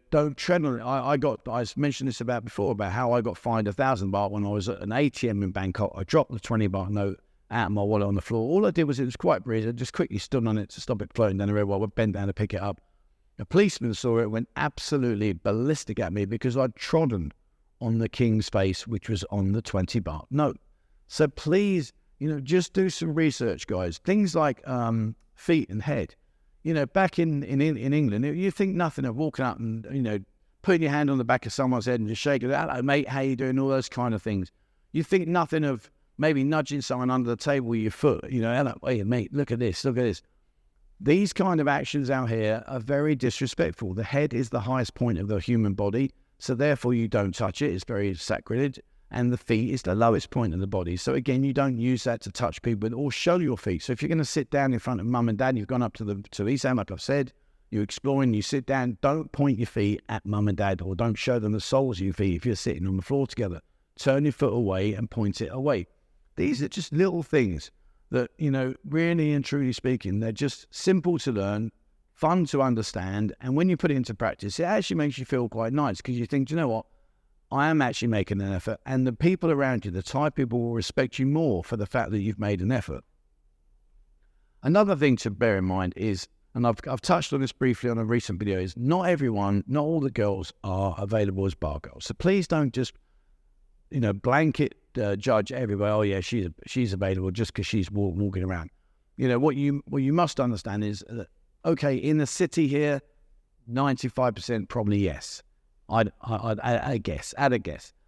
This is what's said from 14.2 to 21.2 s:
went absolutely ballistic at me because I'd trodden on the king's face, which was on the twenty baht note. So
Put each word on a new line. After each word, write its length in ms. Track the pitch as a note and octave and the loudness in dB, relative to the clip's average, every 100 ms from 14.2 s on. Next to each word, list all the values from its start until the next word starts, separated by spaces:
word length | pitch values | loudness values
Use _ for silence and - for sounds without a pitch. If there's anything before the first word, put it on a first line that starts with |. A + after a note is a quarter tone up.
| G#2+ | 2
went 180 | A2 - - | -2 -6 -4
absolutely 760 | D3 - - D3 B2 G#2+ G#2+ | -4 -4 -2 0 2 2 0
ballistic 640 | F2 G#2 G#2+ C3+ D#3 - A2 | 0 0 0 0 -2 -4 -4
at 140 | F2+ | -2
me 120 | G2+ G2 | -2 -2
because 300 | A2+ C3 B2 | -2 -2 0
I'd 200 | B2+ - | 0 -2
trodden 580 | - D#3+ D#3 G#2 D2 - _ _ _ - | -2 2 2 0 -4 -8 _ _ _ -8
on 160 | A#2 A2+ | -2 0
the 120 | A2 | 0
king's 400 | - A#2+ A2 - | 2 2 2 2
face, 360 | G#2 F#2+ F#2 - | 2 2 0 -4
which 240 | A2 - | -6 -4
was 140 | G#2 F#2+ | -4 -2
on 220 | G2+ F#2+ | -2 0
the 80 | G#2+ | 0
twenty 360 | - G2 F2+ A#2 | -2 -2 0 -2
baht 260 | E2 D2+ - | -4 -8 -4
note. 300 | C#3 D3 - _ _ _ _ - | 0 0 -2 _ _ _ _ -8
So 200 | - | 0